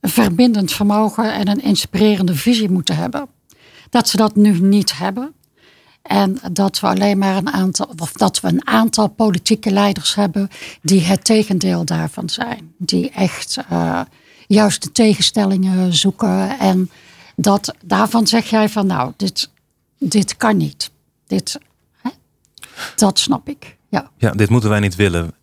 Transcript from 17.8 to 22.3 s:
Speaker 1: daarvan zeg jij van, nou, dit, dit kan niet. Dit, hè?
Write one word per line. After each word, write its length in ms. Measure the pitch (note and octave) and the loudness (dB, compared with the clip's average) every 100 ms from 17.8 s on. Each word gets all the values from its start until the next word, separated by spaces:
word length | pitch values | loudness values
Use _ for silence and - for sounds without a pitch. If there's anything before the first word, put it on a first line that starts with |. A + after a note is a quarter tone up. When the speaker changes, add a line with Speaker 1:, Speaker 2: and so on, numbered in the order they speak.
| F3+ | -4
Speaker 1:
daarvan 420 | F#3+ G#3 A#3 G#3 | 0 2 2 2
zeg 220 | A3+ - | 0 0
jij 200 | A3 G#3+ | 0 0
van, 180 | G#3+ G3 | 0 -2
nou, 260 | F#3 C3 - | 0 -4 -4
dit, 320 | G3 - - _ _ _ _ _ | -6 -4 -10 _ _ _ _ _
dit 380 | F3 G#3+ F#3+ - | -2 0 0 0
kan 200 | A3+ G#3 | 0 2
niet. 340 | D#3 - - _ _ _ _ | 0 -6 -14 _ _ _ _
Dit, 320 | F#3+ - C#4+ _ _ _ _ | -4 -4 -10 _ _ _ _
hè? 120 | B3 - _ | -12 -12 _